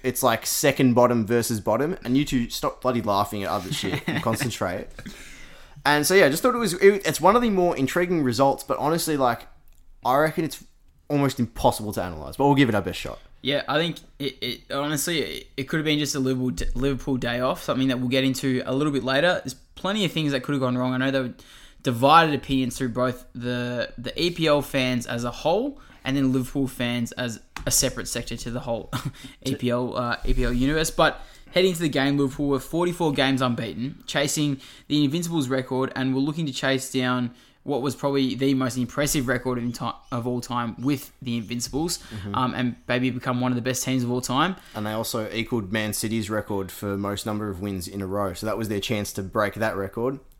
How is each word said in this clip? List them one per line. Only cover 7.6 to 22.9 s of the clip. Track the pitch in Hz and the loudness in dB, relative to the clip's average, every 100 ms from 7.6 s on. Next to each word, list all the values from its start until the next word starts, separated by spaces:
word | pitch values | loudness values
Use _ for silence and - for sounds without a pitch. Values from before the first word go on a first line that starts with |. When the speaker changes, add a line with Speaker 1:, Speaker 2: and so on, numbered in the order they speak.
| 175 143 | 2 2
Speaker 1:
intriguing | 131 175 180 170 | 0 2 2 2
results, | 127 113 135 - | 2 4 4 2
but | - - | -2 -2
honestly, | 143 170 160 147 | 0 0 0 2
like, | 123 117 - - - - - - | 2 0 -8 -20 -20 -20 -20 -6
I | 120 135 | 2 2
reckon | 156 160 | 2 0
it's | 160 - - - - _ - | -4 -6 -16 -20 -20 _ -2
almost | 147 139 - | 0 2 0
impossible | 113 - 127 - 107 | -4 2 2 2 -4
to | 104 90 | -4 -6
analyse, | 80 71 107 | -8 -10 2
but | |
we'll | 139 139 | 4 6
give | 123 | 6
it | |
our | 104 | 4
best | 90 - | -2 -6
shot. | 65 - - - | -10 -12 -16 -8
Speaker 2:
Yeah, | 131 143 - | -4 -2 0
I | 147 | -2
think | 170 - - - | -2 -6 -16 -8
it, | 143 - | -8 -6
it | 123 - - | -8 -10 -8
honestly, | 135 147 147 - 165 | -6 -2 -2 -2 -2
it, | 87 69 - - | -4 -8 -10 -8
it | |
could | 135 160 | -4 -2
have | |
been | 151 147 | 0 0
just | 143 | 0
a | 139 | 0
Liverpool | 131 131 127 | 0 0 -2
d-, | 123 120 | 0 -2
Liverpool | - 139 131 - 127 | 0 0 -2 -2 -2
day | 120 120 | -2 0
off, | 131 185 | -2 -2
something | - 123 135 | -2 0 2
that | 127 | 0
we'll | 123 | 0
get | 131 | 2
into | 135 127 135 127 | 2 0 0 0
a | - | 0
little | 135 151 | 0 0
bit | 139 | 0
later. | 123 135 175 165 | 0 2 2 2
There's | 131 - - | -4 -12 -18
plenty | - 180 214 175 | -6 -4 0 0
of | |
things | 165 151 | 0 0
that | 135 | 0
could | 135 | 0
have | 143 | 0
gone | 127 123 | 0 0
wrong. | 127 | 0
I | 127 | 0
know | 135 | 2
they | 135 | 0
were | 123 - - - - - | -2 -8 -18 -20 -20 -4
divided | 139 117 135 160 160 | -2 4 8 8 8
opinions | 139 - 135 123 - | 2 0 0 0 -2
through | |
both | 127 | -4